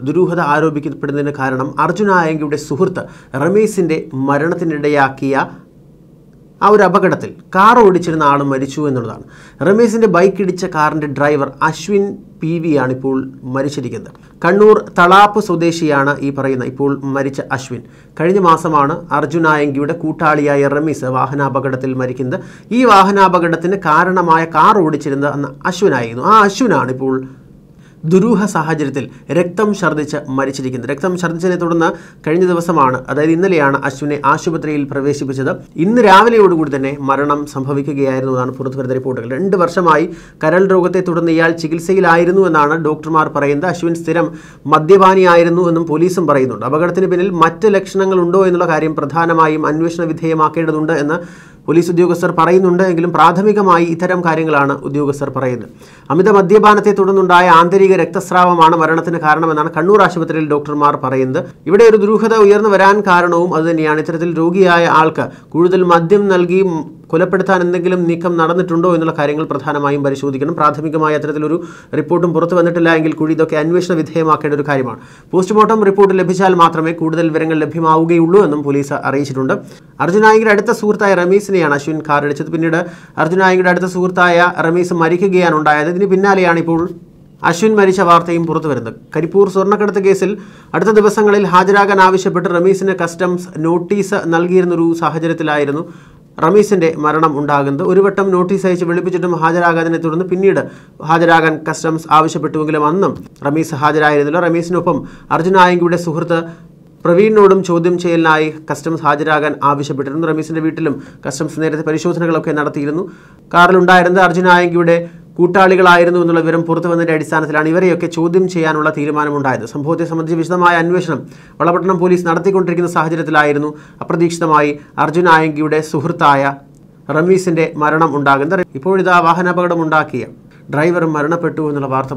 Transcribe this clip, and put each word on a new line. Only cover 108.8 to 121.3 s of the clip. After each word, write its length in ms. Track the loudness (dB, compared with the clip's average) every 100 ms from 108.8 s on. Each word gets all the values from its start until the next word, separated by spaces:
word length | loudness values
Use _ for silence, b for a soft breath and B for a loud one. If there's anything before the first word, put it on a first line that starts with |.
| -6 -4 -2
ഹാജരാകാൻ 460 | 0 0 0 -2 -2 -2
ആവശ്യപ്പെട്ടിരുന്നു. 580 | -2 -4 -6 -6 -4 -4
റമീസിന്റെ 320 | -4 -4 -4 -4
വീട്ടിലും 280 | -4 -4 -6 B B -10
കസ്റ്റംസ് 360 | -8 -8 -4
നേരത്തെ 220 | -4 -4 -4
പരിശോധനകളൊക്കെ 640 | -2 -2 -2 -2 -2 -2 -4
നടത്തിയിരുന്നു. 460 | -4 -4 -6 -6 -8 B B B -2 4
കാറിലുണ്ടായിരുന്നത് 680 | 6 6 6 4 4 4 2
അർജുൻ 200 | 2 4 4
ആയങ്കിയുടെ 400 | 2 2 2 0 -2 B B -2
കൂട്ടാളികളായിരുന്നു 800 | 2 4 4 4 4 4 4 2
എന്നുള്ള 160 | 0 0
വിവരം 200 | 0 -2 -2
പുറത്തു 200 | -2 -2
വന്നതിന്റെ 220 | -2 0 -2
അടിസ്ഥാനത്തിലാണ് 500 | -2 -4 -2 -2 0
ഇവരെയൊക്കെ 340 | 2 2 0 -2 -2
ചോദ്യം 300 | 0 0 0
ചെയ്യാനുള്ള 360 | -2 -2 0 -2 -2
തീരുമാനമുണ്ടായത്. 680 | -4 -2 -2 -2 -2 -4 -6
സംഭവത്തെ 320 | -6 -4 -4 -4
സംബന്ധിച്ച് 280 | -4 -4 -4
വിശദമായ 360 | -2 0 2 2
അന്വേഷണം 360 | 0 -2 -2 -6 -10